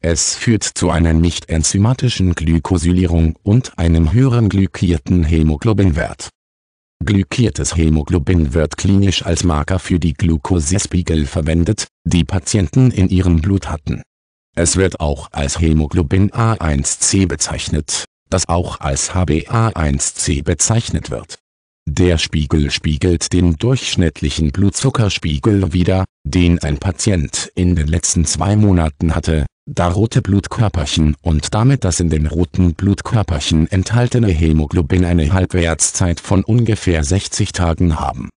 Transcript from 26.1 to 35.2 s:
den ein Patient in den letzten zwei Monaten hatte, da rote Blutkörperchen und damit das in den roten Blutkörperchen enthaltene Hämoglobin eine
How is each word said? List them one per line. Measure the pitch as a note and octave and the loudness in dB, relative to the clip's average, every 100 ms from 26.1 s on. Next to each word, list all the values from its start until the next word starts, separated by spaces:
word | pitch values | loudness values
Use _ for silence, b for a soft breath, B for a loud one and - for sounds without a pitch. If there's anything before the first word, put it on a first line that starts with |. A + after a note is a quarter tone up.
| _ | _
den | D2 F2+ F2 E2+ | -4 2 4 2
ein | D#2 D2 | 0 -4
Patient | F#2+ F2+ - F#2 C#2+ - - | -4 -4 -2 0 -2 -6 -10
in | - F2+ F2 | -2 2 2
den | D2 | 0
letzten | E2 - - | -2 -2 -2
zwei | D#2 - F#2 G#2+ | 0 0 0 2
Monaten | G#2 F2+ D#2+ - E2+ | 4 4 2 -2 -2
hatte, | D#2 D#2 D#2+ C#2 _ - | -2 0 -2 -2 _ -14
da | C#2+ F2 | -2 -2
rote | F2+ A2+ - | 0 0 0
Blutkörperchen | G2 G2 - - A2 - D2 - D#2 D2 | 2 0 0 -2 -2 -2 -4 0 0 0
und | - D#2 - | 0 -2 0
damit | G#2 A#2+ C#3 | 0 2 2
das | F#2+ D#2+ | 0 0
in | F2 | 0
den | D#2 D2+ | 0 0
roten | D#2+ F2 - F2+ | 0 -2 2 0
Blutkörperchen | E2 F#2+ G2 - A2+ G2 D#2 - E2 D#2+ | 2 0 0 0 -2 0 -2 0 0 2
enthaltene | G2 F#2 A#2 B2 B2 A2 | 0 0 0 0 2 2
Hämoglobin | D#2+ D#2+ D#2 D2+ F2+ D2 F#2 | 2 2 2 2 -2 0 0
eine | F2+ F2 | 2 2